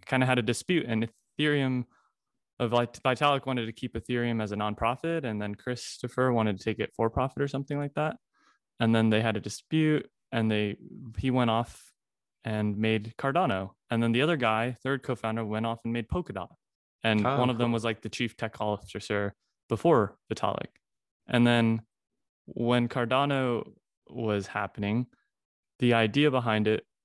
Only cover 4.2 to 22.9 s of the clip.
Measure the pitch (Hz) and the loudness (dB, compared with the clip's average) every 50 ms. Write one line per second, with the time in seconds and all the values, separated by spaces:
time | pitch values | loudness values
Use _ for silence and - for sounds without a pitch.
4.2 | 120 120 117 113 107 98 104 104 104 107 107 - 117 117 127 - - 165 165 165 | 0 0 0 -2 -2 -2 -2 -2 -2 -2 -2 0 0 -2 -2 -2 -4 -4 -4 -4
5.2 | 139 120 107 104 104 104 104 - - 127 123 117 - - - - - 120 - 123 | -4 -4 -4 -4 -6 -6 -8 -8 -8 -8 -8 -8 -8 -12 -10 -10 -10 -6 -2 0
6.2 | 131 131 120 113 110 107 98 92 - 113 107 110 107 - - - 113 113 - 135 | 2 2 2 2 2 2 0 -2 -2 -4 -2 -2 -4 -6 -2 -2 -2 0 0 0
7.2 | 127 131 - - 143 139 - 135 135 - 143 147 143 143 - 151 151 160 - - | -2 -2 -2 -4 -4 -4 -4 -6 -6 -4 -4 -4 -6 -4 -4 -2 -2 -4 -4 -8
8.2 | _ _ _ _ _ _ _ _ _ _ _ - 117 113 113 113 110 110 110 107 | _ _ _ _ _ _ _ _ _ _ _ 0 2 4 4 4 4 4 4 4
9.2 | 113 113 104 104 - 104 - - - _ 156 160 156 151 151 143 - - _ _ | 2 2 0 -2 -4 -8 -10 -12 -8 _ 0 2 2 2 2 0 -2 -6 _ _
10.2 | _ _ - 117 110 110 107 104 104 104 - - - - - - 139 117 110 - | _ _ -2 0 0 2 2 0 0 -2 -4 -6 -12 -18 -18 -18 -16 -12 -8 -4
11.2 | - 131 123 131 123 117 110 113 120 - - - - - _ _ _ _ _ _ | -2 0 2 2 2 2 2 0 0 -2 -8 -16 -20 -20 _ _ _ _ _ _
12.2 | _ _ _ _ - 113 107 107 107 104 101 104 110 110 110 107 104 110 - - | _ _ _ _ -8 -4 -4 -2 -2 -2 -2 0 0 2 2 0 -2 -6 -8 -4
13.2 | - 135 139 170 190 139 98 95 98 101 - _ _ - 120 113 117 117 113 123 | -4 -2 0 2 2 2 0 -2 -4 -6 -10 _ _ -4 -2 0 2 2 2 2
14.2 | 139 165 170 139 123 113 110 110 117 127 123 - - 135 139 131 - - 123 - | 2 2 2 2 2 2 2 2 0 -2 -4 -6 -4 -4 -4 -2 -2 -4 -6 -4
15.2 | - 110 110 113 110 104 107 110 113 117 113 - - 117 117 120 110 - - 180 | -4 -4 -4 -4 -4 -4 -2 -2 -2 -2 -4 -4 -4 -4 -4 -4 -4 -4 -4 -6
16.2 | 175 - 98 95 90 - - _ _ _ _ _ _ _ _ _ - 113 110 107 | -4 -6 -8 -8 -10 -10 -12 _ _ _ _ _ _ _ _ _ 0 2 2 4
17.2 | 104 123 135 131 123 127 120 113 123 120 117 117 110 113 110 - - 107 - - | 2 2 2 2 2 2 2 2 0 0 0 0 0 -2 -4 -4 -6 -8 -6 -4
18.2 | 123 110 - - 120 110 - - 107 107 104 101 - - - 107 - - 107 104 | -4 -4 -4 -6 -8 -8 -6 -4 -2 -2 -2 -2 -6 -10 -12 -10 -6 -4 -2 -2
19.2 | 101 101 - _ _ _ _ _ _ - 117 107 - 175 156 120 104 95 - _ | -2 -4 -6 _ _ _ _ _ _ -4 -4 0 4 4 6 6 4 2 -2 _
20.2 | _ - 107 - - 98 - - - - _ _ _ _ _ _ _ _ _ _ | _ -10 -6 -4 -2 -2 -2 -4 -6 -10 _ _ _ _ _ _ _ _ _ _
21.2 | _ - 123 120 120 120 120 117 117 113 113 113 - _ _ _ _ _ _ _ | _ -2 2 4 6 6 6 4 4 2 2 0 -4 _ _ _ _ _ _ _
22.2 | _ _ _ _ _ - - - 120 117 123 120 120 117 | _ _ _ _ _ -12 -6 -4 0 2 2 2 2 0